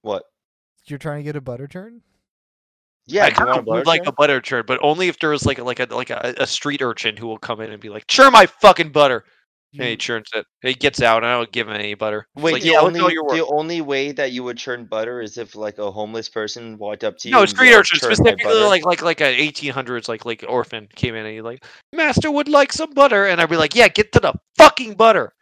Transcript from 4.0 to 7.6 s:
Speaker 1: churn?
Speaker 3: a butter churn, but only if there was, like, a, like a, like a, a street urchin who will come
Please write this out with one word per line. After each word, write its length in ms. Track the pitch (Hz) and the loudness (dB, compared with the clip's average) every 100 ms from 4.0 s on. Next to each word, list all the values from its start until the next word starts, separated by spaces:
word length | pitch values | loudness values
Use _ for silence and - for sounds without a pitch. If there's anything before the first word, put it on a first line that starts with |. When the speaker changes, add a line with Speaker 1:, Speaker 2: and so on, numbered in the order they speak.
Speaker 1:
churn? 60 | 143 | 0
Speaker 3:
a 40 | |
butter 280 | 131 147 135 | 2 2 2
churn, 240 | - 127 110 | -2 -6 -4
but 120 | 127 | -2
only 260 | 147 156 185 | 0 0 -2
if 100 | 151 | -2
there 120 | 156 | -2
was, 140 | 147 151 | 0 -2
like, 120 | 131 | -4
a, 60 | |
like 160 | 123 123 | -6 -6
a, 60 | 123 | -6
like 160 | 117 127 | -6 -8
a, 240 | 120 117 123 | -6 -6 -4
a 80 | 131 | -4
street 360 | - 147 143 | -4 -6 -4
urchin 340 | 127 113 113 104 | -4 -4 -6 -6
who 100 | 113 | -10
will 120 | 110 | -12
come 220 | - 110 | -10 -10